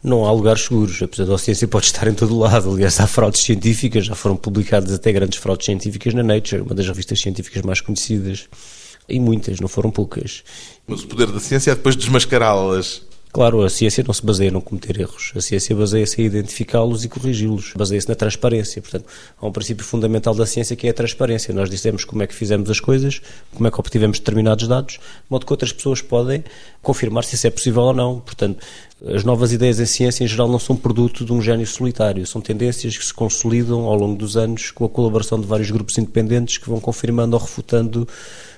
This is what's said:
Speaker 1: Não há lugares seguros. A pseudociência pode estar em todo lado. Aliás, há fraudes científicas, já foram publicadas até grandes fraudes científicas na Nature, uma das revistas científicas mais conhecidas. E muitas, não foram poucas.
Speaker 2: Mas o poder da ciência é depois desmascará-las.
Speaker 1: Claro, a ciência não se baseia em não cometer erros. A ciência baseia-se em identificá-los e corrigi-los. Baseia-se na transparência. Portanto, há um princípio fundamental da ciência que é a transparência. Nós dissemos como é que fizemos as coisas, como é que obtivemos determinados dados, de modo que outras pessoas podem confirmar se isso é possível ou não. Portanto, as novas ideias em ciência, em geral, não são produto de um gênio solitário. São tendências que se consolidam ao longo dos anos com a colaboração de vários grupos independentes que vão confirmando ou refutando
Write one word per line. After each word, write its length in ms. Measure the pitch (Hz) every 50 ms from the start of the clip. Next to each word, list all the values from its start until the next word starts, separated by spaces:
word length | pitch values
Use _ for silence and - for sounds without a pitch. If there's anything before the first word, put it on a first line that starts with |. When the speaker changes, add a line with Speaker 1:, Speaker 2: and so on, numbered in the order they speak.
| -
Speaker 1:
Não 220 | 131 123 113 107
há 80 | 104 110
lugares 300 | 113 101 110 110 110 -
seguros. 400 | - 127 113 107 101 90 - 95
A 60 | 87
pseudociência 580 | - - 98 92 98 92 - - 104 - -
pode 200 | 95 - 104 92
estar 200 | - - - -
em 80 | 107 107
todo 240 | 101 117 107 113 117
lado. 320 | 107 107 98 117 98 95
Aliás, 300 | 95 92 98 95 - -
há 60 | 101
fraudes 360 | 101 - - 117 104 104 - -
científicas, 640 | - 117 98 101 117 113 110 - 120 - 113 95
já 80 | 104 104
foram 220 | - - 104 98
publicadas 560 | 95 - - 98 107 101 - - 104 98 95 98
até 180 | 92 - 110 98
grandes 260 | 98 98 92 - -
fraudes 280 | - 98 95 95 -
científicas 480 | - 104 95 - 107 104 104 - 120 113
na 80 | 123 120
Nature, 400 | 110 107 107 - - - 98 -
uma 120 | - -
das 120 | 95 98
revistas 340 | 92 92 98 90 - 104 98
científicas 420 | - 101 95 - 90 - - 98 95
mais 180 | 98 92 -
conhecidas. 680 | - - 107 - - - 113 101 95 95 95 95 - _ - - - - - - - - - - _ -
E 100 | - 127
muitas, 400 | 123 117 113 107 - - 98 90
não 100 | 95 92
foram 220 | - - 101 110
poucas. 540 | 104 - 104 - - - - 113 - - - - - - - - - _ _
Speaker 2:
Mas 160 | - - - -
o 40 |
poder 200 | - - 113 117 107
da 120 | 101 -
ciência 300 | - - 139 135 135 -
é 40 | 131
depois 220 | - - 135 131
desmascará-las. 1120 | - - 113 131 127 - - 139 120 113 110 104 98 95 95 95 95 90 - - - - - - - - -
Speaker 1:
Claro, 320 | - - 123 117 117 110 101
a 60 | 95
ciência 340 | - - 117 107 - - -
não 80 | - 104
se 100 | - -
baseia 240 | 107 104 92 98 98
em 20 |
não 100 | 90 92
cometer 380 | 92 - 107 98 - - 90 101
erros. 320 | 92 - - - - - -
A 40 | 98
ciência 360 | 95 - 107 95 - - 107
baseia-se 440 | 104 107 101 104 110 107 101 - -
em 40 | 113
identificá-los 800 | 107 101 104 101 104 - - 113 - - 117 113 120 117 110 113
e 40 | 113
corrigi-los. 640 | - 120 120 131 127 107 107 110 110 98 98 - -
Baseia-se 320 | 92 101 95 101 101 95 -
na 60 | 117
transparência. 680 | - - 107 - - - 123 117 113 104 98 - -
Portanto, 240 | 98 - - - - - - - - - - _
há 60 | -
um 60 | 107 95
princípio 320 | 110 104 - 117 98 -
fundamental 500 | - - 117 107 110 110 110 - 117 110
da 120 | 104 113
ciência 280 | 101 - - 120 - 123
que 120 | 120 -
é 40 | 120
a 40 | 113
transparência. 580 | - 117 113 - - - 120 117 113 - - 101
Nós 140 | 98 98 92
dissemos 360 | 95 98 - 113 101 98 -
como 180 | - - 110 101
é 40 |
que 80 | 98 -
fizemos 360 | - 113 101 107 101 104 104
as 100 | 107 -
coisas, 400 | - - 131 131 135 139 139 - - - - - - - -
como 120 | - 113
é 40 | 117
que 80 | - -
obtivemos 400 | - - - 117 107 104 101 -
determinados 480 | - - 104 110 107 110 107 107 117
dados, 280 | 113 123 131 135 - -
de 60 | - - - - - - -
modo 160 | 131 131 -
que 80 | - 147
outras 200 | - - 123 -
pessoas 280 | - - 139 127 123
podem 420 | - - 123 120 120 127 139 156 160 - - - - - - - -
confirmar 400 | - 135 - - 110 107 117 117
se 100 | - -
isso 120 | 127 -
é 40 | 117
possível 320 | - - - 131 113 120 120
ou 100 | 127 131
não. 240 | 127 123 123 127 120
Portanto, 440 | 120 - - - - 98 98 - - - - - - - - _ -
as 180 | - - 107 101
novas 280 | 120 123 113 123 113 120
ideias 260 | 117 120 127 117 104
em 80 | 120
ciência, 380 | 117 - - 123 123 123 - 127
em 20 |
geral, 220 | 113 110 110 120 120
não 100 | 123 120
são 160 | - - 131
produto 500 | 131 - 120 110 117 120 120 - - 120
de 80 | 113 123
um 80 | 120
gênio 260 | 110 110 117 117 113
solitário. 600 | 104 - - 123 123 120 - 110 104 98 95 90
São 140 | - - 120
tendências 560 | 104 - 110 107 120 123 120 110 - 117 107
que 80 | - -
se 100 | - -
consolidam 680 | - 117 107 - - - 117 113 120 120 117 120 117 117
ao 100 | 113 107
longo 220 | 104 101 104 104
dos 220 | 98 107 107 104 113
anos 320 | 113 110 117 113 - -
com 160 | - - 120
a 20 | 110
colaboração 500 | - - 120 113 107 110 104 - 113 110
de 80 | 107
vários 240 | 101 110 107 107 101
grupos 260 | 107 107 104 101 - -
independentes 580 | 110 - - 113 113 107 117 120 120 117 - -
que 100 | - -
vão 120 | 117 110
confirmando 560 | - - 120 - - 120 120 120 117 117 117
ou 60 | 117 -
refutando 680 | - - - - - - 117 117 117 113 117 120 - - - - - - - - - -